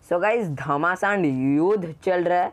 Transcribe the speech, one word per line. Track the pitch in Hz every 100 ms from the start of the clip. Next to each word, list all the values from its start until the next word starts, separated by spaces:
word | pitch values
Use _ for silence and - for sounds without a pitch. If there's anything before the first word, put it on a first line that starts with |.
| -
So | 175
गाइस, | 196 233 202
घमासान | 139 135 143 165 180 196 202 165
युद्ध | 131 135 143 175 214 170 151 -
चल | 180
रहा | 170 180
है। | 180